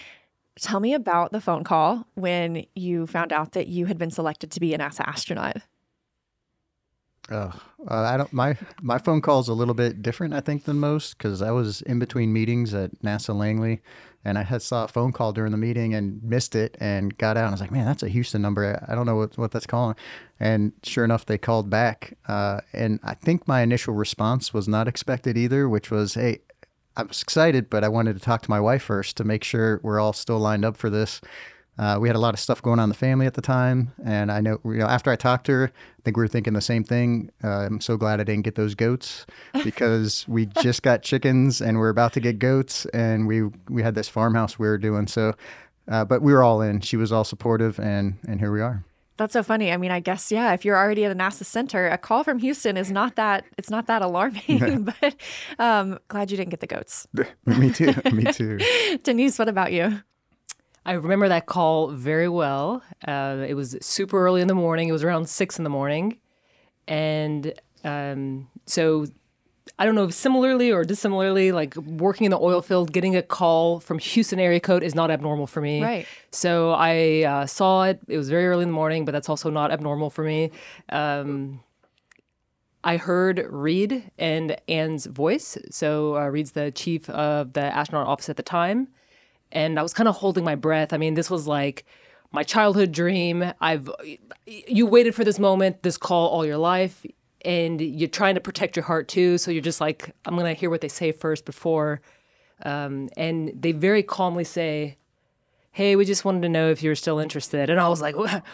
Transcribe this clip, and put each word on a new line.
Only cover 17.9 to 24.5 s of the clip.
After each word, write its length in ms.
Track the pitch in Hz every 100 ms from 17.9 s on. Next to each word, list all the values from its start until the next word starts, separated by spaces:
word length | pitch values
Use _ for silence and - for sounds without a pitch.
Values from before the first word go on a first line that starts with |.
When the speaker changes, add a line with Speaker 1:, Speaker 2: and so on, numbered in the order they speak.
| 143
Speaker 2:
a 80 | -
Houston 320 | 113 120 104
number. 360 | 101 101 101 - -
I, 60 |
I 20 |
don't 120 | 117 120
know 100 | 110
what, 220 | 107 -
what 140 | 113
that's 140 | 113 -
calling." 300 | 120 117 110 - - - -
And 340 | 110 110 104 -
sure 200 | - -
enough, 220 | 117 113
they 140 | - 107
called 320 | - 113 104
back. 440 | 107 117 107 - - -
Uh, 320 | 104 101 101 -
and 260 | - 113 107
I 120 | -
think 340 | - - 175 -
my 140 | 131
initial 320 | 117 120 -
response 580 | 104 104 - 107 123 -